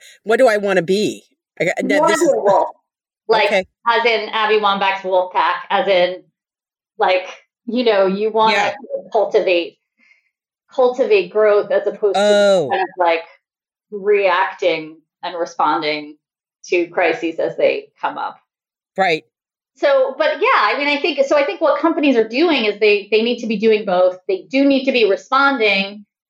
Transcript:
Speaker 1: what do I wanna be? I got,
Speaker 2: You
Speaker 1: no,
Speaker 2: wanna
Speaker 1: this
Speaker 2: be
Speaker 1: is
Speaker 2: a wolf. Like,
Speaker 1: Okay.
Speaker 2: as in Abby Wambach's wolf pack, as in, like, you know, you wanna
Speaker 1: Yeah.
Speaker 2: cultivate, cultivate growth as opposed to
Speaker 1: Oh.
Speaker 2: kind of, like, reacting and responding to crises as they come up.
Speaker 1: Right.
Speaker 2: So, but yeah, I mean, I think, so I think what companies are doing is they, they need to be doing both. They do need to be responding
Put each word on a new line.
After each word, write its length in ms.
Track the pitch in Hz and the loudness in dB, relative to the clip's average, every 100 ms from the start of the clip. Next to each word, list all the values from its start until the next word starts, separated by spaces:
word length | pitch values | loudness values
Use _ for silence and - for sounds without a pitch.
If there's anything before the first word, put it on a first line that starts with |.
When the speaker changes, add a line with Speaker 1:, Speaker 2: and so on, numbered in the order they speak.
| - - | -14 -12
Speaker 1:
what 140 | 208 226 | -2 2
do 100 | 254 | 4
I 80 | 208 | 2
wanna 260 | 202 185 | 0 0
be? 400 | 165 196 180 101 _ _ _ - | 0 0 -2 -6 _ _ _ -6
I 40 | - | -4
got, 80 | - | -2
Speaker 2:
You 60 | - | -2
Speaker 1:
no, 100 | 196 | 2
Speaker 2:
wanna 120 | - | 2
Speaker 1:
this 80 | 320 | 2
Speaker 2:
be 60 | 320 | 2
Speaker 1:
is 60 | |
Speaker 2:
a 40 | 233 | 2
wolf. 280 | 196 185 - - _ _ _ _ - | 2 2 0 -8 _ _ _ _ -2
Like, 180 | 220 202 | 0 2
Speaker 1:
Okay. 200 | 202 190 _ 233 | 0 -4 _ -2
Speaker 2:
as 180 | 233 233 | 0 0
in 220 | 220 208 | -2 -4
Abby 260 | 220 214 214 | -4 0 2
Wambach's 460 | 202 196 196 190 | 2 0 -2 -4
wolf 280 | 190 185 185 | -2 0 0
pack, 340 | 190 160 175 - | 0 -2 -2 -4
as 160 | 196 185 | -2 0
in, 360 | 185 180 180 - _ _ _ _ _ _ - | 2 0 -2 -14 _ _ _ _ _ _ -4
like, 280 | 190 185 - - _ _ - | 0 0 -4 -16 _ _ -8
you 180 | 233 | -2
know, 220 | 226 202 190 | 0 2 0
you 240 | 196 214 | 0 -2
wanna 240 | 214 220 | 0 2
Speaker 1:
Yeah. 200 | 202 208 - - - - | 2 -2 -4 -10 -12 -4
Speaker 2:
cultivate, 640 | 226 196 214 180 175 165 - _ _ _ _ _ _ _ _ _ | -2 0 0 0 0 -2 -12 _ _ _ _ _ _ _ _ _
cultivate 600 | - 247 247 220 208 180 | -2 0 0 2 2 0
growth 400 | 214 214 208 196 | 2 2 2 2
as 160 | 196 - | -2 -2
opposed 300 | 196 208 190 | -2 0 2
to 40 | |
Speaker 1:
Oh. 480 | 208 208 302 190 139 | 2 4 4 2 0
Speaker 2:
kind 120 | - | -4
of, 60 | 370 185 | -4 -2
like, 260 | 175 165 - - _ _ _ _ _ | 0 0 -4 -20 _ _ _ _ _
reacting 1120 | 208 196 202 196 175 190 - 180 160 156 160 _ _ | -8 0 2 2 0 -2 -2 -4 -4 -8 -18 _ _
and 140 | 180 170 | -12 -8
responding 800 | 170 - 156 165 151 151 147 - _ _ _ _ - | -8 -2 -2 -2 -4 -6 -8 -18 _ _ _ _ -4
to 200 | 180 165 | -2 -2
crises 500 | - 165 - 170 - | -2 -2 -2 -4 -4
as 180 | 165 160 | -6 0
they 340 | 139 135 - _ | -2 -2 -8 _
come 180 | 147 - | -10 -8
up. 200 | 101 - _ _ _ _ _ - | -12 -12 _ _ _ _ _ -4
Speaker 1:
Right. 280 | 190 160 - _ _ _ _ - | -2 -2 -6 _ _ _ _ -4
Speaker 2:
So, 380 | 302 269 269 262 | 0 2 0 0
but 240 | 302 302 | -2 0
yeah, 60 | 453 403 | 0 2
I 200 | 214 254 | 0 -2
mean, 80 | 285 | -2
I 120 | 285 | -2
think, 240 | 349 277 277 | -2 -2 0
so 100 | 302 | 0
I 80 | |
think 160 | 285 381 | 0 -2
what 200 | 311 277 | 0 0
companies 360 | 330 320 285 240 | 0 0 2 2
are 120 | 220 | 0
doing 360 | 240 349 277 | 0 0 0
is 140 | 214 202 | -2 0
they, 300 | 214 208 202 | 2 2 0
they 120 | 214 | 0
need 160 | 233 240 | 0 -4
to 60 | 220 | -4
be 120 | 214 | -2
doing 260 | 226 214 | 2 2
both. 340 | 190 180 185 180 - | 0 2 2 0 -6
They 140 | 185 | -6
do 220 | - 269 | -2 0
need 200 | 277 269 | 2 2
to 80 | 262 | 2
be 160 | 254 202 | 2 2
responding 960 | 190 - 269 277 262 214 196 196 208 - _ _ | 0 -2 0 2 2 0 0 -4 -8 -20 _ _